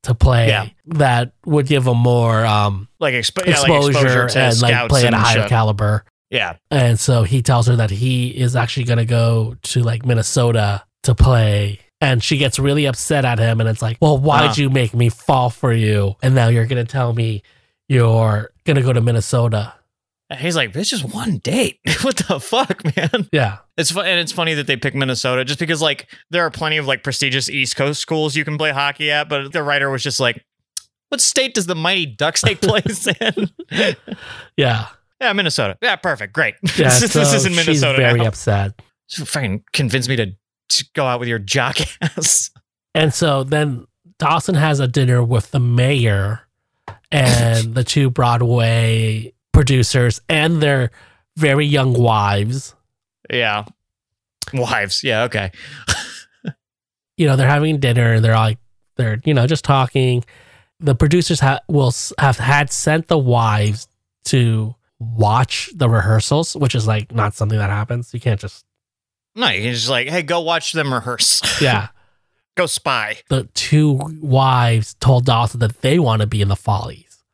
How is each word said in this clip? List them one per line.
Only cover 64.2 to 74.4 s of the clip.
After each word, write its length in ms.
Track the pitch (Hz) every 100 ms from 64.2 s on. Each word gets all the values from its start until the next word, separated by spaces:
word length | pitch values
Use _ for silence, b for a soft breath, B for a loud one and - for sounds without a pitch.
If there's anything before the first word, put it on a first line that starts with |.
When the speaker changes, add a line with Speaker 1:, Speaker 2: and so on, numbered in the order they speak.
| -
Speaker 1:
to 500 | 131 117 110 110 - _ _
watch 720 | 117 113 104 113 127 - - -
the 140 | 123
rehearsals, 640 | 113 95 110 - 143 165 156
which 200 | 135 123
is, 100 | 110
like, 260 | 107 -
not 220 | 117 107
something 240 | - 107 107
that 140 | 98
happens. 420 | 104 104 120 120
You 60 | 117
can't 200 | 123 101
just 260 | 95 - _ _ _ _ _ _ _ 214
Speaker 2:
No, 140 | 233
you 140 | 95
can 100 | 113
just, 160 | 120 113
like, 180 | 127 127
"Hey, 120 | 175
go 200 | 151 175
watch 320 | 165 165 -
them 200 | 160 139
rehearse." 480 | 127 120 117 - - -
<laughs> 100 | -
Speaker 1:
Yeah. 260 | 139 110 101 _ _ _ _ _ _ -
Speaker 2:
Go 120 | 175
spy. 500 | - 147 123 107 110 _
Speaker 1:
The 160 | 135 - -
two 440 | - 151 151 135 151 156
wives 720 | 151 131